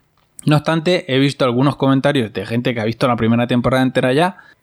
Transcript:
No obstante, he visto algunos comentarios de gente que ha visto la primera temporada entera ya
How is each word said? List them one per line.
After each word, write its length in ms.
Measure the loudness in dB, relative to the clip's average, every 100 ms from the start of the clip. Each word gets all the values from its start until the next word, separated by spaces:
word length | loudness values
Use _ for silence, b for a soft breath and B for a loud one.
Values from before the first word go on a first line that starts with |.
| _ _ _ -8
No 120 | 0 0
obstante, 580 | 0 -2 0 -2 0
he 60 | 0
visto 240 | 0 0
algunos 320 | 0 2 0 0
comentarios 560 | 2 2 2 0 -2
de 120 | -6
gente 300 | -6 -4 -2
que 60 | -2
ha 40 |
visto 220 | -4 -2 0
la 80 |
primera 320 | 0 2 2 0
temporada 380 | 0 0 0
entera 280 | 0 0 0
ya 260 | 2 0 -4 B B